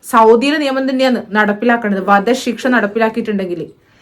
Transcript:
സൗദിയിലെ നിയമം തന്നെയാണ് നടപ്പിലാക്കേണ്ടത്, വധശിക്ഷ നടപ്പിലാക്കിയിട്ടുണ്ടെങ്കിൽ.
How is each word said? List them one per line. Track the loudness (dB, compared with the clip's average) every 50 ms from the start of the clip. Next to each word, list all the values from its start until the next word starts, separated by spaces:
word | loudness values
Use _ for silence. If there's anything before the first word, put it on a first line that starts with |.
| -10 -2
സൗദിയിലെ | 2 4 6 6 6 4 4 2 0 0
നിയമം | 0 -2 -2 -2 -2 -2
തന്നെയാണ് | -2 0 0 0 0 -2 -4 -4
നടപ്പിലാക്കേണ്ടത്, | -2 0 0 0 0 0 0 0 0 0 0 -2 -4 -2 0 2
വധശിക്ഷ | 2 2 2 0 -2 -2 -2 -6 -6 -4 -2 0
നടപ്പിലാക്കിയിട്ടുണ്ടെങ്കിൽ. | 0 0 0 -2 -2 -2 -2 -2 -2 -4 -6 -4 -4 -4 -4 -4 -6 -8 -10 -12 -14 _ _ _ _ _